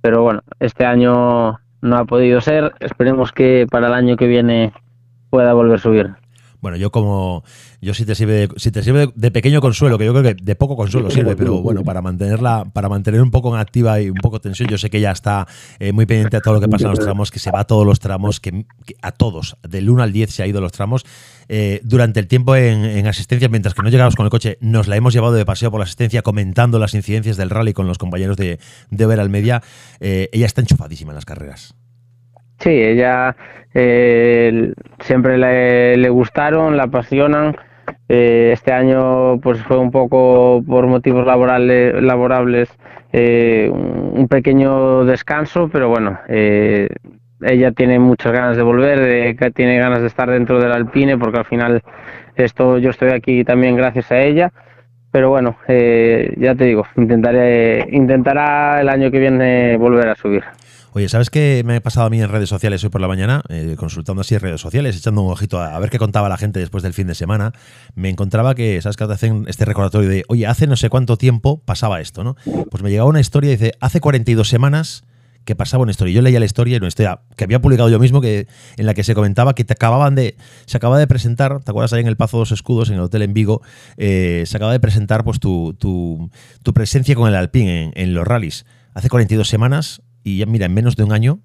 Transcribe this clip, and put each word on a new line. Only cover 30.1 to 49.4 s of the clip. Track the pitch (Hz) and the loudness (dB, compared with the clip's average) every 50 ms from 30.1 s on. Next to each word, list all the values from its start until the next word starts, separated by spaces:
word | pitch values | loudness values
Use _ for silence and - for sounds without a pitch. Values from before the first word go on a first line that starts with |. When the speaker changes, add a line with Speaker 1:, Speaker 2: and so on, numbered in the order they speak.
| 95 95 95 - | -2 -2 -4 -2
Speaker 2:
ella | - 113 117 | 0 0 0
está | 107 - - | 0 0 -2
enchufadísima | 127 - - - - 73 80 73 76 76 76 | 0 0 0 0 -2 -8 -14 -14 -14 -14 -16
en | |
las | 73 67 | -16 -16
carreras. | - 73 71 73 71 67 - - - _ _ _ _ _ _ _ _ _ _ _ _ _ _ _ _ _ _ - | -16 -16 -16 -16 -16 -18 -20 -20 -20 _ _ _ _ _ _ _ _ _ _ _ _ _ _ _ _ _ _ 0
Speaker 1:
Sí, | 175 | 2
ella, | 160 131 113 110 113 120 123 127 127 127 127 131 127 _ - - - - - _ _ | 2 4 4 2 2 2 2 2 0 0 -2 -4 -4 _ -16 -20 -20 -20 -20 _ _
eh, | 127 123 123 120 120 123 120 120 117 120 120 120 117 117 117 113 113 113 - - - - - - - | 0 2 4 4 4 4 4 4 4 4 4 4 4 2 2 2 0 -2 -2 -4 -10 -14 -20 -20 -20
siempre | - - 135 127 123 131 127 127 | -4 0 0 2 2 2 2 2
le, | 127 127 127 127 123 123 123 123 123 123 123 | 2 2 2 2 2 2 2 4 4 4 4
le | 123 123 127 | 4 4 4
gustaron, | 123 123 123 113 _ - 147 147 151 160 160 156 151 | 4 2 2 0 _ -2 -2 0 0 0 0 0 0
la | 143 135 | 0 0
apasionan. | 123 135 123 117 - 139 135 143 147 147 147 151 151 147 - - _ _ _ _ - - _ _ | 0 -2 -4 -4 -2 0 0 2 2 2 0 0 -2 -4 -6 -12 _ _ _ _ -16 -16 _ _
Eh, | _ 120 120 120 120 117 117 117 117 123 | _ 2 2 4 4 4 4 4 4 2
este | 120 - - | 0 0 -2
año | 127 127 131 131 131 131 131 127 127 127 127 127 127 123 | 0 2 2 2 2 2 2 0 0 2 2 2 0 0
pues | 131 131 120 113 110 | 0 -2 -2 -2 -2
fue | - 135 127 | 0 0 0
un | 127 123 | 0 2
poco | 123 135 127 123 131 131 127 127 127 123 123 123 123 123 120 | 2 0 0 2 2 2 4 6 6 6 6 4 4 2 0
por | - 127 127 127 | 2 2 2 4
motivos | 127 127 127 123 135 127 127 123 | 4 2 2 2 2 2 2 2
laborales, | 127 127 127 127 127 127 123 123 123 127 123 123 123 120 - - | 2 4 4 4 2 2 2 2 2 4 4 2 2 2 2 2
laborables, | 131 127 123 123 123 127 127 123 123 120 120 120 - - _ _ - - - _ _ - | 2 2 2 0 0 0 0 0 0 0 0 -2 -4 -6 _ _ -20 -20 -20 _ _ 0
eh, | 120 120 120 117 117 117 117 113 110 107 107 - | 2 2 4 4 4 4 4 2 2 2 0 -2
un, | - 90 87 85 - 92 95 - | -2 -4 -6 -6 -6 -6 -4 0
un | 120 131 123 | 0 0 2
pequeño | 139 135 120 139 135 135 135 135 135 135 131 131 131 131 127 | 2 0 2 2 2 4 2 2 2 0 2 2 2 2 2
descanso, | 127 127 120 - - 151 151 156 147 - 175 175 156 - | 2 0 -2 -2 -6 -4 -4 -4 -4 -2 -2 -2 0 -2
pero | 151 131 120 | -2 0 0
bueno, | 117 117 110 101 95 87 - - | 0 0 0 -2 -4 -8 -8 -4
eh, | 117 110 107 104 104 104 104 107 104 101 101 - - - _ - - _ _ _ _ _ | -2 0 2 2 2 2 2 2 0 0 -2 -4 -6 -10 _ -20 -20 _ _ _ _ _
ella | - 110 127 123 127 127 113 | -2 0 2 2 2 2 2
tiene | - 131 123 127 123 | 0 2 2 4 4
muchas | 123 123 123 - - 120 | 4 4 2 2 0 -2
ganas | 117 123 123 123 120 117 | -2 0 0 0 0 0
de | 117 | 2
volver, | 117 120 123 131 143 143 139 | 2 2 2 2 2 2 2
de, | 131 127 120 120 120 120 117 | 2 2 0 0 0 -2 -2
que | 120 | -2